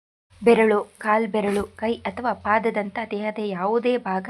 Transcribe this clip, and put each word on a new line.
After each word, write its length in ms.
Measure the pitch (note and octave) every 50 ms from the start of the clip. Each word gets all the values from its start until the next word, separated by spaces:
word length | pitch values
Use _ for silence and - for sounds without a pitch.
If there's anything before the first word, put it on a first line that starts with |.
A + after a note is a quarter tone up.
| _ _ _ _ _ _ _ - G#3
ಬೆರಳು, 480 | A#3 A#3 A3+ A3 A3 G#3 G#3 - - _ -
ಕಾಲ್ಬೆರಳು, 800 | - A3 G#3 A3 A3+ G#3 G#3 G#3+ G#3 G3+ G3+ G#3 G3 - -
ಕೈ 180 | - A3 A3+ A#3
ಅಥವಾ 380 | - - G3 F#3+ A#3+ B3 A#3+
ಪಾದದಂಥ 640 | G3 F#3+ - G3+ G#3+ A3 G#3+ A3+ G#3 G#3 G3+ G3 - A#3+ A3 G#3+
ದೇಹದ 280 | G#3+ G3+ G#3+ G#3+ G#3+ A3
ಯಾವುದೇ 580 | G#3 G#3 F#3+ F3 F#3 G#3 A3+ A#3+ A3+ B3 B3
ಭಾಗ 320 | A#3+ B3 G3 F#3 F#3+ F#3+